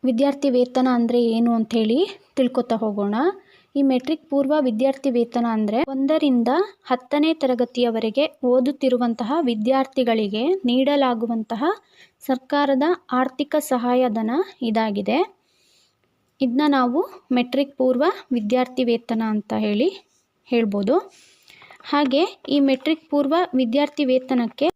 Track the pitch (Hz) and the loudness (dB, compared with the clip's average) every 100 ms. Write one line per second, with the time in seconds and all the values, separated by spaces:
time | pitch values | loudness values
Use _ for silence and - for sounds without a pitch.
0 | 254 233 277 277 285 247 247 262 254 247 | -2 0 0 2 0 2 2 2 0 2
1 | 233 240 233 226 233 233 220 233 220 240 | 0 2 0 2 0 0 0 0 0 0
2 | 392 - _ - 247 254 247 226 214 202 | 0 -4 _ -2 0 0 -2 -2 -2 -2
3 | 202 214 320 392 _ - _ 285 277 254 | -2 0 -2 -2 _ -20 _ 0 2 2
4 | 254 311 _ 277 269 302 254 214 269 269 | -2 -6 _ -2 2 2 0 0 0 0
5 | 277 240 233 240 233 220 208 220 302 269 | -2 0 0 0 -2 0 0 0 -2 -2
6 | 269 311 302 247 233 294 415 - - 247 | 0 2 2 2 2 0 -2 -6 -4 -4
7 | 254 294 311 320 269 247 240 240 240 226 | -2 0 0 0 -2 0 -2 0 -2 0
8 | 220 214 311 - 247 247 254 285 262 240 | -2 -2 -2 -2 0 2 2 0 0 0
9 | 240 226 214 302 285 226 214 262 269 - | 0 -2 -2 0 0 0 0 0 0 -2
10 | 240 226 208 214 262 381 247 247 269 285 | 0 0 0 -2 -2 0 0 2 2 2
11 | 269 233 226 226 214 226 294 440 _ _ | 2 0 -4 -4 -6 -4 -2 -4 _ _
12 | - _ - 262 _ 285 285 269 302 349 | -20 _ -4 -4 _ -2 0 2 0 -2
13 | _ 254 262 269 294 302 294 254 247 247 | _ -2 -2 -4 -2 -2 -2 -2 0 0
14 | 254 214 220 262 381 - 240 220 220 202 | 0 0 -2 -2 -4 -4 -4 -2 -2 -2
15 | 202 240 403 _ _ _ _ _ _ _ | -2 -2 -2 _ _ _ _ _ _ _
16 | _ _ _ _ 262 247 302 277 247 254 | _ _ _ _ -2 0 2 2 2 0
17 | 480 - _ 247 247 254 277 - 254 247 | -4 -8 _ -2 0 -2 -2 0 0 2
18 | 302 - - 240 208 247 254 254 247 233 | 0 -2 -4 -4 0 0 -2 -2 0 0
19 | 240 220 220 214 - 220 214 208 311 381 | -2 -4 -2 -4 -4 -4 -2 0 0 -2
20 | _ _ _ _ _ 240 226 202 202 320 | _ _ _ _ _ 0 0 -2 0 0
21 | - - - _ _ - - - - 285 | 0 -20 -20 _ _ -20 -20 -20 -4 0
22 | 294 269 370 - - 285 277 262 311 311 | 2 2 0 -4 -2 2 2 2 0 -4
23 | _ 285 277 320 349 254 254 254 285 - | _ -2 0 0 0 0 0 0 0 -2
24 | 277 254 254 262 233 - 311 | 0 0 0 -2 -2 -2 -2